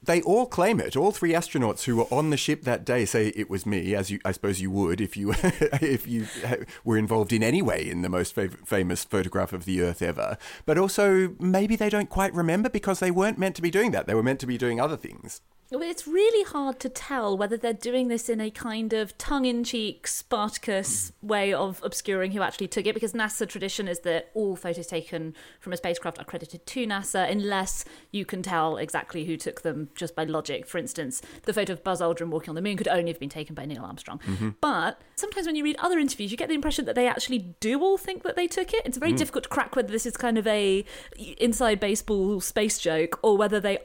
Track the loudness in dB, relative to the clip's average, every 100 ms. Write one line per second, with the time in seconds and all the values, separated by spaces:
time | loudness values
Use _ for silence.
0 | 2 2 6 4 4 4 4 4 2 2
1 | 2 4 2 2 2 2 2 2 2 2
2 | 4 2 4 2 2 0 0 0 2 2
3 | 2 2 2 0 -4 -4 0 0 2 0
4 | 0 -2 -2 -2 -2 0 0 2 2 2
5 | -2 -2 -2 2 2 2 2 2 2 0
6 | 0 -4 -4 -6 -4 -4 -6 -6 2 2
7 | 4 2 2 4 4 4 2 0 -2 -2
8 | 0 0 0 -2 -4 -4 -2 0 2 0
9 | -2 -2 0 -2 -2 -4 -2 2 2 0
10 | -2 -2 -4 -4 -10 -6 2 4 4 4
11 | 6 6 4 0 2 4 4 2 2 2
12 | 0 0 0 2 2 2 2 0 0 2
13 | 2 4 2 2 -2 0 2 4 4 2
14 | 2 2 4 2 -2 0 0 2 0 -2
15 | -8 -14 -14 -16 -18 _ _ -4 -4 -6
16 | 0 4 6 6 2 -2 -2 -2 -6 -8
17 | -4 -2 0 0 0 0 -2 -2 0 2
18 | 2 0 0 -2 -2 -4 -6 -4 0 0
19 | -2 -4 -2 2 2 2 0 -2 -4 -4
20 | -6 -6 -2 -2 0 -4 -2 -2 0 -4
21 | -4 -8 -2 2 2 2 0 -4 -6 -4
22 | -2 0 0 0 -2 -2 -4 -2 -2 0
23 | -2 -2 -2 -2 -6 -4 -6 -4 -4 -2
24 | 0 0 -2 -2 -2 -2 -4 -6 -4 -6
25 | -6 -6 -8 -10 -18 -16 -8 -6 -2 -2
26 | -4 -8 -10 -10 -10 -14 -8 -4 -2 -2
27 | -2 0 2 0 0 -2 -2 -4 -8 -16
28 | -10 -8 -6 -6 -2 0 2 0 -2 -4
29 | -6 -6 -4 -4 -6 -4 -4 -4 -6 -8
30 | -6 -4 -2 -2 -4 -6 -4 -6 -6 -6
31 | -6 -6 -10 -8 -2 0 -2 -2 -2 0
32 | 2 0 -2 -4 -4 -4 -2 0 2 2
33 | 2 -4 -8 -8 -10 -10 -10 -10 -10 -12
34 | -12 -10 -6 -4 -4 0 0 2 0 -4
35 | -10 -8 -6 -4 -2 0 -2 0 0 2
36 | 2 -2 -6 -6 -2 0 0 -2 0 2
37 | 2 0 -2 -2 -4 -4 -2 2 4 2
38 | 0 -6 -4 -2 -2 -2 0 0 -2 -2
39 | 0 2 0 -2 -2 -2 0 0 0 -2
40 | -4 -2 0 2 2 2 4 2 0 -10
41 | -16 -16 -14 0 2 4 4 4 2 0
42 | 2 2 2 0 -2 0 0 0 2 2
43 | 2 2 4 6 4 2 2 2